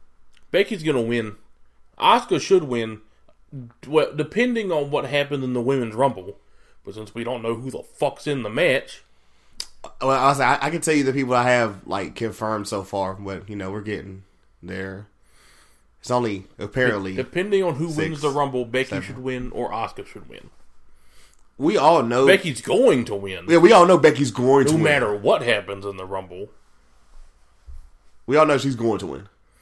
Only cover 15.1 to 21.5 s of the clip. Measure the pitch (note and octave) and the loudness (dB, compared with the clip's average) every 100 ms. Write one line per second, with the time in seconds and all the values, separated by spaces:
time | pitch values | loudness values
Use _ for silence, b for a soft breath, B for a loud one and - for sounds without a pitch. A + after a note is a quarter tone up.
15.1 | _ b b b b b b b _ - | _ b b b b b b b _ -4
16.1 | B2 A#2 G2 - - G2+ C3 B2+ G#2 F#2+ | -2 -2 -6 -12 -14 -8 0 0 0 -4
17.1 | F#2+ - F3 G3+ G3 F3+ C#3 E3+ D#3 D#3+ | -6 -6 -6 -2 0 0 -4 -6 -4 -4
18.1 | D3 C#3+ C#3+ C#3 B2+ A2+ B2+ C3+ G2 F#2+ | -4 -2 -2 -2 -4 -4 -4 -4 -6 -8
19.1 | B2+ C3 B2+ B2+ A2+ A#2+ A2 G#2+ - - | -10 -8 -8 -8 -6 -6 -6 -6 -10 -16
20.1 | - - G#1 - - - - - b b | -18 -20 -20 -20 -20 -20 -20 -20 b b
21.1 | b b b - | b b b -20